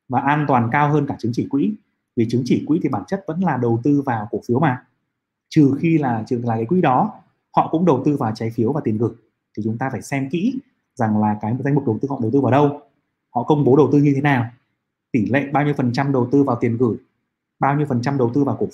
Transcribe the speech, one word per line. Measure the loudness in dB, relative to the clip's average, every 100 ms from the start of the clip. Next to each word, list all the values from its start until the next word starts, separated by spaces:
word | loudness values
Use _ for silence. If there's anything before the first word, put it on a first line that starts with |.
| _
và | -2
an | 0 0 2
toàn | 2 2
cao | 0 2
hơn | 2 0
cả | -4
chứng | -4 -4
chỉ | -2
quỹ. | -2 -2 -4 _ _ _ -2
Vì | 0
chứng | 0 0
chỉ | -2 0
quỹ | -2
thì | 0
bản | -4 -6
chất | -8 -6
vẫn | -4
là | -2 0
đầu | 0 0
tư | 2 0 0
vào | -4 -4
cổ | -8 -2
phiếu | 0
mà. | 2 0 -8 _ _ _ _ _ _
Trừ | 4 4 4
khi | 2 2
là, | 0 -4 -4
trừ | -4
là | -2 -2
cái | 0
quỹ | 0
đó | 2 2 0 -4 _ _ _ -2
họ | 0
cũng | 2 2
đầu | 2 2
tư | 0
vào | -2 -4
trái | -6
phiếu | -2 -2
và | 0
tiền | -2 0
gửi, | -2 -4 _ _ _ -8
thì |
chúng | -6 -4
ta | -6
phải | -6
xem | -6 -6 -4
kỹ | -2 -2 -4 -10 _ _ -4
rằng | 0 2
là | 0 -2
cái | -4 -4
danh | 0 0
mục | 0
đầu | -2
tư | -4
họ | -4
đầu | 0
tư | 0
vào | 2
đâu, | 2 2 0 -12 _ _ _ _
họ | -6
công | 0 2 4
bố | 4
đầu | 6
tư | 4
như | 4 2
thế |
nào, | 2 0 -2 -8 _ _ _ _ _
tỷ | -2 0
lệ | 0 0
bao | 0 0
nhiêu |
phần | 0 -2
trăm | 0 0
đầu | 0 2
tư | 2
vào | 2 0
tiền | -2 0
gửi, | 0 -2 -10 _ _ _ _ _
bao | -2 0
nhiêu | -2
phần | -2
trăm | -2 0
đầu | 0
tư | 2
vào | 0 -2
cổ | -6